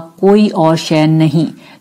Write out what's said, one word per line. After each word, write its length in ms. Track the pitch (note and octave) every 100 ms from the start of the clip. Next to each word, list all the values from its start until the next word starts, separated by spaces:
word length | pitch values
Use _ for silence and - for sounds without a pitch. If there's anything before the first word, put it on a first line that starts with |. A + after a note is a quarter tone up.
| E3 -
کوئی 300 | G3 G#3 G#3
اور 260 | F3 D#3+ D#3+
شے 300 | - D#3+ D#3
نہیں 540 | D#3+ D#3 D#3+ D3 - - -